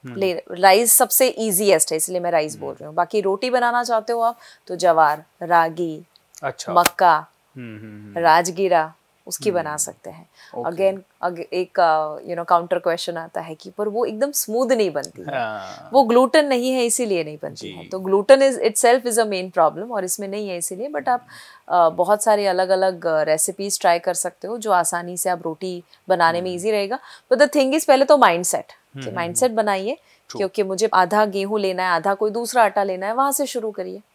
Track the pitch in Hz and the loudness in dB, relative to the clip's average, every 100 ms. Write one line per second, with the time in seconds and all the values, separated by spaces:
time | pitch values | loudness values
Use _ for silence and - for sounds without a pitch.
0 | 131 120 190 180 - 180 190 196 233 - | -14 -4 -4 -4 -8 2 6 6 4 2
1 | 254 - 262 - 220 185 208 160 - 160 | 2 2 0 0 -2 0 4 4 2 -2
2 | 170 180 175 170 156 151 139 135 151 156 | -4 -4 0 0 -2 -8 -12 -12 -10 -4
3 | 175 214 190 196 254 247 240 240 240 226 | -2 -2 -2 -2 -2 0 0 -2 -2 -4
4 | 220 233 226 233 - _ _ 180 180 160 | -2 -2 -2 -4 -18 _ _ 0 2 6
5 | 156 151 156 _ 170 170 165 160 170 156 | 4 2 -8 _ 2 2 2 -2 -6 -6
6 | 170 _ _ - 139 - - 175 175 - | -14 _ _ -10 -10 -10 0 2 2 4
7 | 180 156 160 _ _ 135 117 107 110 104 | 4 4 0 _ _ -18 -16 -16 -18 -18
8 | 107 101 170 160 175 175 190 175 156 160 | -12 -2 4 4 2 -2 0 0 0 -10
9 | _ _ - - 214 175 156 151 - - | _ _ -14 -6 -2 -2 -4 -6 -8 -8
10 | - 123 170 _ - - 160 170 190 190 | -18 -18 -20 _ -16 -8 -8 0 0 0
11 | 185 _ 180 170 - 180 180 - 170 156 | -12 _ -8 -8 -8 -6 -4 2 2 2
12 | 156 151 - 170 170 175 175 175 175 165 | -2 -8 -10 -8 0 0 2 -2 -2 -4
13 | - 170 165 - 165 160 185 185 214 208 | -4 -8 -8 -10 -10 -14 -16 -8 -6 -4
14 | 240 214 277 285 - 220 254 247 196 151 | -4 -2 -4 -4 -4 -2 0 0 0 -2
15 | 135 - 92 139 113 107 95 - - 254 | -8 -12 -8 -6 -6 -6 -12 -16 0 2
16 | 247 240 254 320 294 254 247 262 240 226 | 4 4 4 2 2 0 0 -2 -2 -2
17 | 233 180 151 151 147 - - 127 - 190 | -2 -4 -4 -10 -12 -12 -14 -16 -12 -10
18 | 185 196 202 269 269 247 226 214 240 247 | 0 0 6 6 6 2 -2 2 4 4
19 | 240 220 220 190 185 180 160 151 220 226 | 2 0 0 -2 -4 2 2 2 -8 -6
20 | 185 - 202 202 208 175 170 185 262 302 | -4 -6 -6 -8 -8 -8 -8 -8 -8 -6
21 | 269 247 - - - - - 180 165 170 | -2 -2 -4 -20 -20 -20 -2 4 4 4
22 | 180 208 226 208 202 185 185 190 190 180 | 2 2 2 2 2 0 2 2 2 0
23 | 170 156 151 156 - 185 202 - 185 170 | -2 0 2 0 0 -4 -6 0 2 2
24 | 180 175 180 _ 190 233 214 180 170 175 | 0 -4 -6 _ -10 -8 0 2 2 -4
25 | 175 180 190 175 165 160 185 180 - _ | -8 -6 -4 -4 -6 -8 -8 -10 -14 _
26 | - 185 165 170 185 180 202 214 196 247 | -2 4 4 2 -4 -4 -2 -2 -2 -6
27 | - - _ 247 285 294 262 302 - 269 | -10 -20 _ 4 4 4 2 2 4 4
28 | 277 294 226 170 180 - - - _ 135 | 6 6 6 4 -2 -4 -8 -20 _ -12
29 | 131 190 170 180 254 220 208 196 196 302 | -10 -8 -6 0 0 0 0 -2 -4 -8
30 | _ _ _ - 190 - 190 190 214 185 | _ _ _ -6 -4 -2 -4 0 0 2
31 | 180 208 214 196 196 214 190 185 185 170 | 2 2 0 -2 -4 -2 -2 -2 0 0
32 | 180 196 214 214 233 247 214 196 196 185 | 0 -2 -2 -4 -2 2 2 2 -2 -4
33 | 196 233 277 277 277 254 220 202 185 190 | -4 -2 -2 0 -4 -4 -8 -8 -10 -12
34 | _ | _